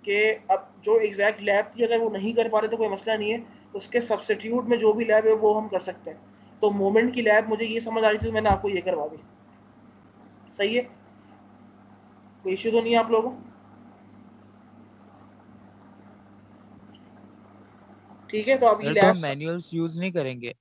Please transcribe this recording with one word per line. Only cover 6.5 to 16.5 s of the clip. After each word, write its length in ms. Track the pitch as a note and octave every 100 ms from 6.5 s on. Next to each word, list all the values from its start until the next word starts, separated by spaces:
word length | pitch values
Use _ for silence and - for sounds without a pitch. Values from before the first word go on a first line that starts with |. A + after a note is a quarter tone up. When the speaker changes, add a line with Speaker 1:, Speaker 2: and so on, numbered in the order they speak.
| -
Speaker 1:
तो 80 | G#3
moment 420 | G3+ G3 G#3+ B3
की 80 | B3+
lab 280 | A3 G#3+ A3
मुझे 160 | G#3+ A3+
ये 140 | A3+
समझ 240 | A3+ A3
आ 60 | A3
रही 80 | G#3+
थी, 80 | A3+
तो 60 |
मैंने 180 | A3 G#3
आपको 200 | G3 G3+
ये 120 | F#3+
करवा 260 | F3+ E3+ D3+
दी, 100 | D#3 - - _ - - _ - - - - - - - -
सही 180 | G3+ A#3+
है, 60 | B3 - - - - - - - - - - - - - - -
कोई 100 | F#3+
issue 180 | F#3+ A3+
तो 100 | A3+
नहीं 120 | A3+
है 60 | A#3
आप 120 | A3+
लोगों 180 | A3+ A#3+
को? 80 | - - - - - - - - - - - - - - - - - - - - - - - - - - - - - - - -